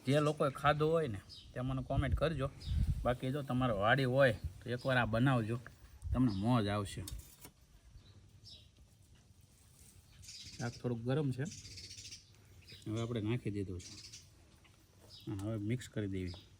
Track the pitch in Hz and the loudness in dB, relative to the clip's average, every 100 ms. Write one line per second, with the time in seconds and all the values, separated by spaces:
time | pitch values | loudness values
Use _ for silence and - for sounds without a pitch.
0 | - 147 151 151 151 - 143 151 156 165 | 2 2 2 2 -2 2 2 4 2 2
1 | 156 98 - - - 123 131 131 127 131 | 0 -6 -10 -18 -12 -6 -4 -4 0 0
2 | 131 - 151 147 123 - - - - - | 2 2 2 0 -4 -6 -2 2 2 2
3 | 120 127 131 147 135 123 127 101 104 131 | 2 0 0 -2 0 2 2 4 6 6
4 | 131 127 135 101 - - - 123 135 127 | 6 6 6 6 -4 -8 -6 -4 2 2
5 | 113 113 135 127 107 120 - - - - | 4 4 6 4 2 -4 -6 -20 -20 -12
6 | - 123 127 95 110 123 101 104 98 - | -2 4 4 4 2 4 2 0 -2 -8
7 | 90 - - - - _ - - - - | -8 -10 -14 -20 -20 _ -20 -20 -20 -20
8 | - - - - - - - - - - | -20 -20 -20 -20 -20 -20 -20 -20 -20 -20
9 | - - - - - - - - - - | -20 -20 -20 -20 -20 -20 -20 -20 -20 -20
10 | - - - - - - 120 - 123 117 | -20 -20 -18 -16 -16 -6 -6 -4 -4 -4
11 | 117 135 143 123 143 - - - - - | 0 0 0 -2 -6 -8 -14 -16 -14 -14
12 | - - - - - - - - - 110 | -14 -16 -20 -20 -20 -20 -20 -14 -8 -4
13 | 113 117 104 123 113 101 95 90 - - | -4 -2 -2 -2 -2 -4 -6 -8 -10 -16
14 | - - - - - - - - _ - | -16 -18 -20 -20 -20 -20 -20 -20 _ -20
15 | - - - 98 101 113 104 123 - - | -20 -14 -8 -4 -4 -2 -2 -2 -4 -4
16 | 101 95 90 87 - | -4 -4 -4 -8 -16